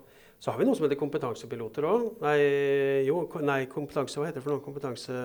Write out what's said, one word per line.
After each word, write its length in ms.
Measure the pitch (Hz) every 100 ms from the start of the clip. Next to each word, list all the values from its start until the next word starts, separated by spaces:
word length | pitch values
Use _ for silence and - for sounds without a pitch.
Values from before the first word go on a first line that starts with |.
| - - - -
så 140 | -
har 80 | 113
vi 40 | 226
noe 100 | 247
som 80 | 147
heter 140 | 139
kompetansepiloter 880 | 147 147 131 110 117 120 110 151 151
også. 220 | 226 233 226
Nei, 140 | 151 147 143 139 139 139 139 139 135
jo, 160 | 170 151
ko-, 160 | 165
nei, 220 | 143 135 131
kompetanse, 540 | - 147 151 131 -
hva 80 | 156
heter 100 | 135
det 80 | 139
for 80 |
noe? 80 | 139
Kompetanse, 560 | 139 139 139 120 - 127